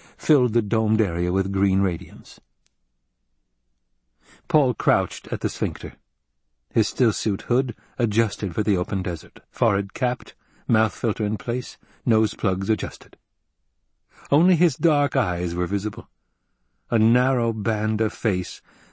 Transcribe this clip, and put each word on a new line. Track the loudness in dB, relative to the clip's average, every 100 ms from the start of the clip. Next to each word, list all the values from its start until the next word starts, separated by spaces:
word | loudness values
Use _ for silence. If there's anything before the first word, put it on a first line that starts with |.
| -20 -6
filled | 2 2 4
the | 0
domed | 0 0 2 2
area | 0 0 0
with | 0 0
green | 0 2 2
radiance. | 0 -2 -8 -16 -18 -20 _ _ _ _ _ _ _ _ _ _ _ _ _ _ _ _ _ _ _ -20 0
Paul | 2 2
crouched | 2 2 2 0 -6 -8
at | -4
the | -4
sphincter, | -2 -4 -4 -10 -14 _ _ _ _ _ _ _
his | 0 0
stillsuit | 2 0 2 -2 -4
hood | 0 0 -2 -6 _ -4
adjusted | -2 0 0 -2 -6
for | -2
the | 0 0
open | 0 -4
desert, | -4 -6 -10 -20 -18
forehead | -2 0 0 -2
capped, | -2 -2 -2 -10 -20 _ _ 0
mouth | 2 2
filter | 0 -4 -2
in | -2 -4
place, | -4 -6 -8 -14 _ _
nose | 0 2 2
plugs | 0 -2 0 0
adjusted. | -2 -4 -10 -18 -20 _ _ _ _ _ _ _ _ _ -20 0
Only | 2 4 4
his | 2 2
dark | 2 2 0
eyes | 0 0 0 -2
were | -2 -2
visible, | -2 -4 -8 -14 _ _ _ _ _ _ _ -2
a | 2
narrow | 4 4 2 0 -2
band | -2 -2 -2 -2 0
of | -2
face | -2 -2 0 -4 -12 _ _ _